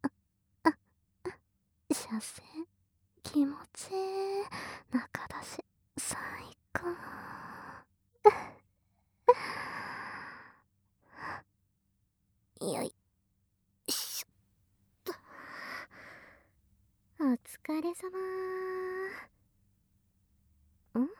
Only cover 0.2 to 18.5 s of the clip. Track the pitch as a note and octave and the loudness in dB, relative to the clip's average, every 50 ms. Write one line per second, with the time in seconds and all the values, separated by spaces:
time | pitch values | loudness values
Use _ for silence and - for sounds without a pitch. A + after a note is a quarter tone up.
0.2 | _ _ _ _ _ _ _ _ _ D#4+ - _ _ _ _ _ _ _ _ _ | _ _ _ _ _ _ _ _ _ 4 4 _ _ _ _ _ _ _ _ _
1.2 | _ F#4 - - _ _ _ _ _ _ _ _ _ _ D4 - - - A3 A3 | _ -10 -10 -10 _ _ _ _ _ _ _ _ _ _ -4 -4 -2 -4 -4 -4
2.2 | - - - - - - - D#4 E4+ _ _ _ _ _ _ _ _ _ _ _ | -4 -6 -12 -14 -18 -12 -10 -10 -10 _ _ _ _ _ _ _ _ _ _ _
3.2 | - - - D4+ C#4 C#4 C#4+ - - - - - - - F#4+ F#4+ F#4+ F#4+ F#4+ G4 | -12 2 6 6 6 6 2 -6 -12 -14 -12 -12 -10 -2 0 0 0 0 0 0
4.2 | G4 G4 G4 G4 G4+ - - - - - - - - - - B3 - - - - | 0 2 0 0 -2 -2 -6 -6 -6 -8 -10 -12 -8 0 0 0 0 0 -6 -6
5.2 | - - - - - - - - - _ _ _ _ _ _ - - - - - | -6 -4 -8 -8 -8 -6 -8 -10 -10 _ _ _ _ _ _ -6 -4 -4 -4 -4
6.2 | - - - - - - - _ _ _ - - - F4 F4 - - - - - | -4 -6 -8 -8 -10 -14 -16 _ _ _ -4 0 0 0 -2 -2 -6 -10 -10 -10
7.2 | - - - - - - - - - - - - - _ _ _ _ _ _ _ | -10 -10 -10 -12 -12 -12 -12 -12 -12 -12 -14 -14 -18 _ _ _ _ _ _ _
8.2 | - G#4+ - - - - - - _ _ _ _ _ _ _ _ _ _ _ _ | 10 10 10 10 -6 -10 -12 -18 _ _ _ _ _ _ _ _ _ _ _ _
9.2 | _ - B4 - - - - - - - - - - - - - - - - - | _ 10 10 10 6 -4 -4 -4 -6 -6 -6 -6 -6 -6 -8 -8 -8 -8 -8 -10
10.2 | - - - - - - - - _ _ _ _ _ _ _ _ _ - - - | -10 -12 -14 -14 -16 -18 -20 -20 _ _ _ _ _ _ _ _ _ -20 -14 -8
11.2 | - - - - - _ _ _ _ _ _ _ _ _ _ _ _ _ _ _ | -6 -6 -6 -8 -10 _ _ _ _ _ _ _ _ _ _ _ _ _ _ _
12.2 | _ _ _ _ _ _ _ - - - D#3 A#2 - - - _ _ _ _ _ | _ _ _ _ _ _ _ -6 -4 -2 0 0 -2 -4 -6 _ _ _ _ _
13.2 | _ _ _ _ _ _ _ _ _ _ _ _ _ - - - - - - - | _ _ _ _ _ _ _ _ _ _ _ _ _ -2 0 0 -2 -4 -4 -6
14.2 | - _ _ _ _ _ _ _ _ _ _ _ _ _ _ _ _ - - - | -6 _ _ _ _ _ _ _ _ _ _ _ _ _ _ _ _ -8 -8 -8
15.2 | - - - - - - - - - - - - - - - - - - - - | -12 -20 -18 -16 -14 -12 -12 -10 -10 -8 -8 -10 -10 -14 -16 -20 -18 -18 -18 -18
16.2 | - - - - - - _ - _ _ - _ _ _ _ _ _ _ - - | -20 -20 -20 -20 -20 -20 _ -20 _ _ -20 _ _ _ _ _ _ _ -2 2
17.2 | D#4 C4+ B3 - _ - - - _ - D#4 D#4 D#4 E4+ F4 - F#4 F#4 F#4 F#4+ | 4 4 4 4 _ -12 -18 -10 _ -2 -2 0 0 -2 -2 -2 -6 -6 -4 -2
18.2 | F#4+ F#4+ F#4 F#4+ F#4 F#4 | -2 -2 -2 -2 -2 -2